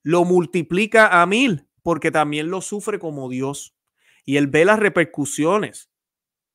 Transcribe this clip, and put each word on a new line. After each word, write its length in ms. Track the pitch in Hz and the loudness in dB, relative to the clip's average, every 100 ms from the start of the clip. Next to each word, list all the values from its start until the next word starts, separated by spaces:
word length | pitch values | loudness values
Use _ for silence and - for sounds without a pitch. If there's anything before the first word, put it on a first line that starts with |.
lo 220 | 139 175 | -2 0
multiplica 960 | 175 180 165 180 156 175 214 220 214 180 | 2 2 0 -4 -4 -2 2 4 4 4
a 60 | 175 | 4
mil, 420 | 214 269 160 - _ | 2 0 -2 -6 _
porque 280 | 170 160 160 | -4 -2 0
también 400 | 156 147 147 160 | 0 -2 -4 -6
lo 100 | 185 | -8
sufre 380 | 185 208 202 208 | -8 -8 -8 -8
como 300 | 170 143 131 | -8 -10 -10
Dios. 480 | 127 135 139 - _ _ _ _ _ | -6 -8 -8 -16 _ _ _ _ _
Y 120 | - 139 | -2 0
él 100 | 143 | 2
ve 180 | 151 | 4
las 140 | 185 220 | 4 4
repercusiones. 1120 | 202 - 156 - 139 - 156 208 147 - - _ _ _ _ _ _ | 2 0 -2 -4 -6 -2 0 0 -4 -10 -20 _ _ _ _ _ _